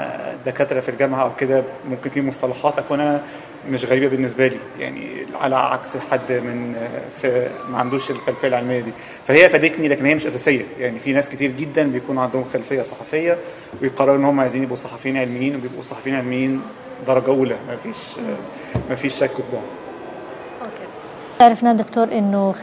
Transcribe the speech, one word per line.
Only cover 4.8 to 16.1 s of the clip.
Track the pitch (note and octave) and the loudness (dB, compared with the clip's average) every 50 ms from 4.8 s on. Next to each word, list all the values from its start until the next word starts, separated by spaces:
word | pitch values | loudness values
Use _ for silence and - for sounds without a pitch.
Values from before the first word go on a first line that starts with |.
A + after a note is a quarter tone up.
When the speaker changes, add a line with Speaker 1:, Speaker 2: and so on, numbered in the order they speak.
| C2+ C2 C3+ A#2+ A2 A#2 B2+ - - - D3 - | -8 -8 -8 -8 -10 -10 -10 -10 -10 -8 -6 -2
Speaker 1:
على | - C3+ C3+ | 0 2 4
عكس | C3 C3 B2+ B2+ B2+ - - - B2+ - - | 4 4 2 0 -2 -4 -6 -8 -6 -2 -2
حد | C3+ B2+ A#2 - | -2 -2 0 0
من، | B2+ B2 A#2+ B2 A#2+ A#2+ A#2+ A#2+ A#2 | -2 -2 -2 -2 -6 -6 -6 -6 -6
آه، | A#2 A2+ A#2+ B2 B2 B2 A#2+ - - | -6 -6 -6 -8 -8 -10 -10 -8 -2
في، | - C3 A#2+ B2 B2 B2+ - - - - | 0 2 2 2 0 0 -4 -8 -8 -6
ما | B2+ A2+ | -2 -2
عندوش | B2 B2 C3+ C3+ - - | 0 0 0 -2 -2 -4
الخلفية | C3+ A#2+ - - B2 - - C3+ | -6 -4 -4 -4 -2 0 0 0
العلمية | B2+ A#2+ B2 B2 B2+ B2 | 2 0 0 0 -2 -2
دي. | A2+ A2+ A2 - - - - - - - | -2 -6 -8 -12 -14 -16 -16 -8 2 6
فهي | C3+ D#3 F3+ F3+ | 10 10 10 10
فادتني، | - D#3+ C#3+ D#3+ D#3+ D#3+ D#3 D3 | 10 8 4 4 2 2 2 2
لكن | C#3+ B2+ C3 | 2 4 4
هي | C#3+ D#3 | 4 4
مش | D3+ - | 4 2
أساسية. | - A#2+ B2 - D#3 C#3 A#2+ G#2 - - - | -2 -2 0 2 4 4 2 0 -4 -6 -4
يعني، | B2 B2 A2+ A2 | -4 -4 -4 -4
في | - C#3 | -2 2
ناس | C3 C#3+ C#3 - | 2 2 2 0
كتير | - C3+ C#3+ C3+ | -2 -2 -2 -2
جدا | B2+ C3 D#3+ D3 C#3 D#3+ | -2 -2 -6 0 2 2
بيكون | D3+ C#3+ B2+ B2 - - C3+ C3 | 2 2 2 -2 -2 -2 0 0
عندهم | B2+ B2 C3 C3 B2 B2+ | 0 0 0 -2 -2 -2
خلفية | - B2+ A2+ - C#3 C3 | -4 -4 -2 -2 -2 -2
صحفية | A#2 - - - A2+ - - D#3 E3 E3+ E3+ E3+ - - - - - - - - | -2 -4 -6 -10 -8 -4 -2 0 2 2 2 0 -2 -12 -14 -16 -16 -14 -8 -2
ويقرروا | C3+ C3 C3 - C3+ C#3 C#3 | -2 -2 2 4 6 6 6
إن | C#3 C#3 | 6 6
هم | C#3+ C#3+ C3+ | 4 4 4
عايزين | C3 B2+ A#2 C3 | 2 2 2 0
يبقوا | C3+ B2 B2 | -2 -2 -4
صحفيين | A#2+ - A#2+ A2+ A#2 - C3 C3+ | -6 -6 -8 -10 -6 -4 -2 0
علميين، | C3+ B2+ B2 A#2+ B2 C3 C#3 C#3+ | 0 0 -2 -2 -2 -2 -2 -2
وبيبقوا | C3 B2 B2+ B2 B2 | -2 -6 -8 -8 -8
صحفيين | A#2 - - - - C3+ | -10 -10 -10 -6 -4 -2